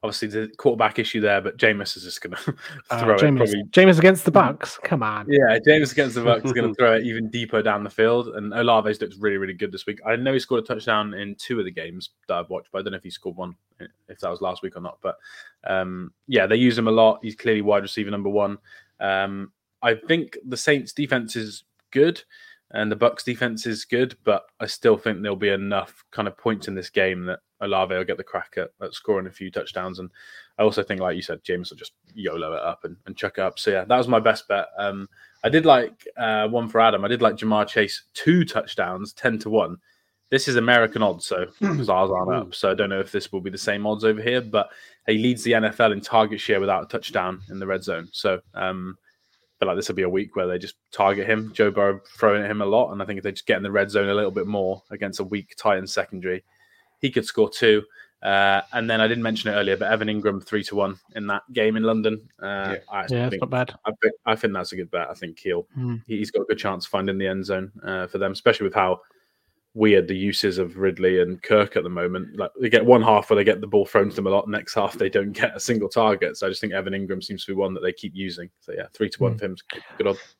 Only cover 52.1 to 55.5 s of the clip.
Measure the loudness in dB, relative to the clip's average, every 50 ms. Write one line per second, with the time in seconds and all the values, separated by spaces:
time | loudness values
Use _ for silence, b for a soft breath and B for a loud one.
52.1 | -4 2 2 4 4 4 0 -2 -2 -2 0 2 4 4 2 2 -2 -8 -6 -6
53.1 | -8 -6 -6 -8 -8 -8 -2 -2 -2 0 0 -2 0 0 0 2 0 0 0 2
54.1 | 0 0 0 -2 -2 -4 -4 -4 -2 -2 -2 -2 -4 -6 _ _ -10 -8 -8 -8
55.1 | -6 -8 -8 -6 -6 -8 -8 _